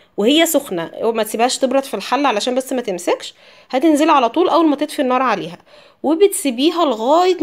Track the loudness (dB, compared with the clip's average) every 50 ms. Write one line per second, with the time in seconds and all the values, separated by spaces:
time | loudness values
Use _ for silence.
0 | _ _ -6 -2 2 2 4 4 2 2 2 -2 -2 -2 -8 -8 -8 -8 -8 -4
1 | -4 -2 -2 -2 -4 -4 -2 -2 0 0 0 -2 -2 0 0 -2 -2 -2 -8 -10
2 | -6 -4 -2 0 0 0 0 -2 -2 -2 -4 -4 -4 -4 -6 -6 -4 -6 -6 -6
3 | -2 -2 -2 -4 -4 -16 -20 _ _ -20 -20 -20 _ -4 -4 2 2 4 4 4
4 | 4 4 4 4 2 2 0 0 0 2 2 2 4 2 2 0 -4 -6 -4 -4
5 | -2 0 0 0 0 0 -2 -2 -4 -10 -12 -18 _ _ -20 -20 _ _ _ -6
6 | -2 -2 2 4 4 2 2 0 -4 -2 -2 0 0 0 2 2 0 0 0 -2
7 | 0 2 2 4 4 2 2 0